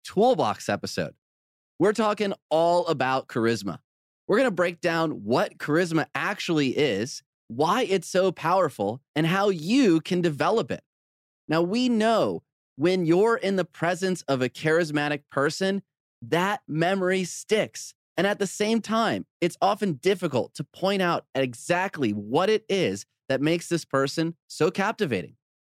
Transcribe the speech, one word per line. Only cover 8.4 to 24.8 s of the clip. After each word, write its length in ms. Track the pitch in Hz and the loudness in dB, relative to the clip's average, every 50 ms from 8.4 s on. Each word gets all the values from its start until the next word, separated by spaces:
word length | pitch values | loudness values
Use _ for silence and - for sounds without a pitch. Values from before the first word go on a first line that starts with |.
| 147 160 185 196 180 143 - - 101 101 117 135 - _ _ | -2 0 2 2 2 0 -2 -2 -4 -4 -4 -6 -12 _ _
and 100 | 147 160 | -2 0
how 220 | 160 185 196 202 214 | 0 0 2 2 0
you 540 | 190 160 151 185 240 285 269 190 160 160 | 0 -2 -2 0 2 4 6 6 4 4
can 180 | - - 180 180 | 2 0 -2 0
develop 500 | 170 175 147 135 147 175 220 233 151 120 | 0 0 0 0 0 0 0 0 -2 -4
it. 140 | 90 - - _ _ _ _ _ _ _ _ _ _ _ _ - | -6 -10 -10 _ _ _ _ _ _ _ _ _ _ _ _ -2
Now, 140 | 156 165 | 0 0
we 260 | 170 175 214 247 254 247 | 2 0 0 0 0 2
know 540 | 240 214 214 226 226 196 143 104 85 82 - _ _ _ _ _ _ | 2 2 2 2 2 2 2 0 -2 -4 -10 _ _ _ _ _ _
when 300 | - 143 175 190 185 170 | 0 2 2 2 2 4
you're 320 | 156 170 180 214 233 226 220 | 4 4 4 4 4 2 2
in 180 | - 196 196 | 0 0 0
the 80 | 190 165 | 0 -2
presence 560 | - _ - 160 175 180 170 190 190 180 - - - | -4 _ -2 -2 -2 0 0 -2 -2 -2 -4 -2 -2
of 140 | 139 123 | 0 0
a 80 | 127 123 | 0 -2
charismatic 720 | - - - 156 160 170 175 151 147 147 147 147 147 143 - _ | -4 -4 0 2 2 2 2 0 -2 -2 -2 -2 -2 -4 -6 _
person, 520 | - 139 139 156 - - 190 190 196 196 - _ _ _ _ _ _ _ | -2 0 0 0 0 -2 -2 -2 -2 -4 -6 _ _ _ _ _ _ _
that 400 | 120 113 151 165 185 196 208 - - - | -6 -2 0 0 2 0 -2 -4 -6 -6
memory 560 | 147 156 165 180 196 190 185 180 190 190 180 | -2 0 0 2 2 0 0 0 0 0 -2
sticks. 680 | - - - - - 214 214 156 110 - - - - - _ _ _ _ | -4 -8 -14 -4 0 0 0 0 -2 -6 -12 -16 -16 -18 _ _ _ _
And 120 | - 180 202 | -2 0 0
at 100 | 208 - | 0 -2
the 80 | 202 | -4
same 340 | 180 - - 208 214 226 226 | -6 -2 -2 0 0 0 -2
time, 460 | - - 220 226 226 185 120 95 - - _ _ | -2 -2 -2 -2 0 -2 -2 -4 -6 -10 _ _
it's 160 | 170 175 - - | -4 -4 -2 0
often 340 | 175 190 208 - 214 196 151 | 0 0 0 0 -2 -4 -4
difficult 600 | 123 - 185 208 185 180 156 131 117 - - _ | -2 0 0 0 0 -2 -2 -2 -2 -2 -4 _
to 80 | - | -12
point 400 | 147 - _ - - 196 202 190 | -12 -12 _ -4 -2 0 0 0
out 240 | 180 175 160 - - _ - | 0 0 0 -2 -4 _ -4
exactly 760 | 131 135 127 117 - - - 175 180 190 202 - 156 135 107 | -2 -2 -2 -4 -8 -4 -2 0 0 0 -4 -4 -2 -2 -2
what 360 | 104 104 101 107 123 160 185 208 | -2 -4 -4 0 0 2 2 4
it 160 | 220 - - - | 2 0 0 -2
is 380 | 190 190 156 101 95 104 - - _ _ _ - | 0 0 0 0 -2 -4 -8 -16 _ _ _ -4
that 120 | 131 131 | -2 0
makes 280 | 143 156 170 175 - - | 0 0 0 -2 -2 -4
this 160 | 170 160 - | -4 -4 -4
person 520 | - - 135 135 143 - 165 160 165 - - _ | -2 0 0 0 0 -2 -2 -4 -4 -6 -8 _
so 240 | _ - - 226 190 | _ -4 -2 0 0
captivating. 640 | - - | 0 0